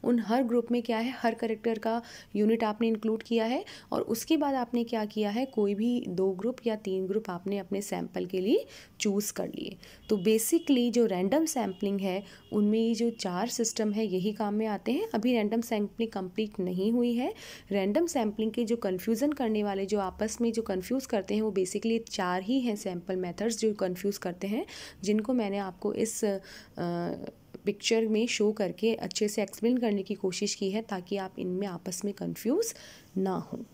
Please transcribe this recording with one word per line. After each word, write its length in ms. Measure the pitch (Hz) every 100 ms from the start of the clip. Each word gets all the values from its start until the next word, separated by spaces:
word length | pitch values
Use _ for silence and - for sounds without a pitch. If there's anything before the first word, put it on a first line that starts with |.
उन 160 | - 240
हर 240 | 196 240
ग्रुप 240 | 247 240 233
में 120 | 240
क्या 140 | 240 226
है, 140 | 233
हर 220 | 262 233
कैरेक्टर 460 | 226 233 220 233 226
का 220 | 220 226 233 - - 202
यूनिट 280 | 214 220
आपने 240 | 220 214 226
इंक्लूड 360 | 220 220 220
किया 220 | - 226 226
है, 200 | 269 415 - -
और 100 | -
उसके 360 | - 226 - 320
बाद 180 | 285 269
आपने 280 | 240 240
क्या 220 | 233 226 214
किया 240 | 214 208
है, 160 | 214 262
कोई 300 | 240 202 202
भी 300 | 233 247 -
दो 240 | 180 190
ग्रुप 260 | 185 214 254 233
या 80 | 214
तीन 320 | 208 190 190
ग्रुप 220 | 202 214
आपने 280 | 175 190 202
अपने 240 | 185 196
सैंपल 440 | 202 180 175 - 180
के 160 | 185
लिए 240 | 190 370 571 - - -
चूज़ 340 | 214 196 208
कर 140 | - 180
लिए। 300 | - - - - - -
तो 80 | 214
basically 760 | 180 220 220 339 330 262 240
जो 140 | 233 226
रैंडम 400 | 185 190 269 320
सैंपलिंग 560 | 262 208 185 202 196
है, 220 | 196 185 202 - -
उनमें 260 | 214 208 220
ये 160 | 226 226
जो 140 | 233
चार 380 | 226 190 180 233
सिस्टम 440 | - 226 - 214
है, 140 | 208 220
यही 260 | 185 185
काम 220 | 214 208
में 140 | 208 220
आते 240 | 196 -
हैं। 180 | 269 440
अभी 200 | 226 226
रैंडम 280 | 240 208 226
सैंपलिंग 500 | 226 220 208 - 226
कंप्लीट 480 | 208 185 180 214 -
नहीं 320 | 185 180 196
हुई 220 | 240 240
है। 200 | 240 285 440 - - -
रैंडम 340 | 196 190 208 339
सैंपलिंग 460 | 285 226 214 220
के 120 | 214
जो 120 | 226 233
कन्फ्यूजन 560 | 202 185 202 220 294
करने 320 | 285 240 214
वाले, 220 | 208 196 196
जो 140 | 208
आपस 380 | 190 - 214 -
में 100 | 233
जो 100 | 226
कन्फ्यूज 440 | 220 185 185 262 262
करते 300 | 220 185 208
हैं, 60 |
वो 100 | 220
basically 580 | 196 185 208 226 226 226
चार 320 | - 185 180
ही 180 | 190 269
हैं 160 | 240 208
सैंपल 400 | 196 180 170 185
मेथड्स 440 | 180 175 214 220
जो 140 | 220
कन्फ्यूज 440 | 208 185 180 202 202
करते 300 | 185 180 196
हैं, 180 | 214 403 - - -
जिनको 300 | 185 214 214
मैंने 240 | 254 208 196
आपको 360 | 196 185 208
इस, 320 | - 220 - 214 196 196 - - -
अ, 360 | 175 175 175 - - - - - -
पिक्चर 420 | 202 - 226 226
में 200 | 214 233
शो 240 | - 214
करके 440 | 214 190 170 220 220
अच्छे 320 | 185 - 208
से 160 | 208
एक्सप्लेन 340 | 202 - 226 247
करने 260 | 233 202
की 100 | 185
कोशिश 420 | 202 190 180 202 -
की 160 | 196
है, 100 | 208
ताकि 360 | - 190 180 196
आप 220 | 185 -
इनमें 280 | 185 180 202
आपस 380 | 170 - 175 202
में 80 |
कन्फ्यूज 600 | 196 175 170 220 320 453 - - - - 190
ना 140 | 190
हो। 340 | 180 - - 226